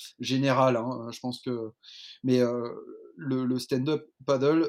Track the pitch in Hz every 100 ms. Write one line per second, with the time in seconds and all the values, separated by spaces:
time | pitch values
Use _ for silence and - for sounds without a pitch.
0 | - - 120 131 135 127 131 123 117 117
1 | 117 117 127 123 131 120 110 - - -
2 | - - 127 127 120 120 117 - - -
3 | - - 151 131 127 127 - 135 139 151
4 | 151 _ 135 135 139 160